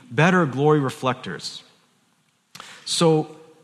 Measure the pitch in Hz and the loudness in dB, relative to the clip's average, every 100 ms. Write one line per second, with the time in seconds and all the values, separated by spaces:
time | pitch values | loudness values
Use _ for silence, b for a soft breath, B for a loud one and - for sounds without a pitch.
0 | B 123 170 185 151 127 147 151 135 - | B 0 2 4 0 0 2 2 0 -4
1 | 127 127 95 - - - - _ _ _ | -4 -4 -8 -12 -14 -16 -20 _ _ _
2 | _ _ _ _ _ B B B - - | _ _ _ _ _ B B B -8 0
3 | 170 156 156 - - _ | 2 2 -2 -14 -20 _